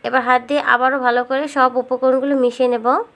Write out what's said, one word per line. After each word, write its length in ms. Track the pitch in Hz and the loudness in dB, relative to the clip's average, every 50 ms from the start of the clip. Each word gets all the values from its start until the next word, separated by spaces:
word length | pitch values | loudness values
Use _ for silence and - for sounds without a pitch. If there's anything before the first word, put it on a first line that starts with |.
| - | -6
এবার 180 | 240 240 262 240 | -2 -2 -2 2
হাত 180 | 247 254 247 247 | 2 0 0 0
দিয়ে 140 | - 285 294 - - 247 | 0 -2 -2 2 2 2
আবারও 240 | 240 254 262 269 277 | 2 2 0 0 0
ভালো 220 | 254 247 240 247 247 | 0 0 0 0 -2
করে 200 | 247 269 269 302 | -2 -2 -4 -4
সব 240 | 294 285 285 254 254 247 | -4 0 0 0 0 0
উপকরণগুলো 580 | 254 247 254 254 254 262 262 262 262 262 285 285 | -2 -4 -4 -4 0 2 2 2 2 0 0 0
মিশিয়ে 340 | 277 247 247 240 - 254 247 | 2 2 0 0 0 0 0
নেব। 160 | 240 233 220 240 269 359 466 - _ | 0 0 0 0 0 0 -2 -8 _